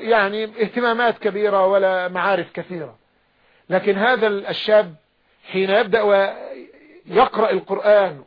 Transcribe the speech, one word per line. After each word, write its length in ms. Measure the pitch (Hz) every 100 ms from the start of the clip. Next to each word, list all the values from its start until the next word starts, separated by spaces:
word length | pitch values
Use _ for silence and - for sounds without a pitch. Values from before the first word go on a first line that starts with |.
يعني 440 | 220 226 196 208
اهتمامات 760 | 220 214 208 247 240 233 240 -
كبيرة 480 | 214 196 208 196 190
ولا 420 | 196 190 185 180
معارف 440 | 180 180 190 -
كثيرة، 460 | - 160 175 135 110 _ _ _ _ _ _ -
لكن 280 | 185 202 196
هذا 280 | 226 240 214
ال-، 200 | 202 202
الشاب 480 | 165 - 214 185 151 _ _ _ _ -
حين 180 | 185 190
يبدأ 320 | 202 214 220
ويقرأ 1500 | 208 196 196 - - - - - - - - 175 262 - 220
القرآن 720 | 196 - 190 - 208 190 143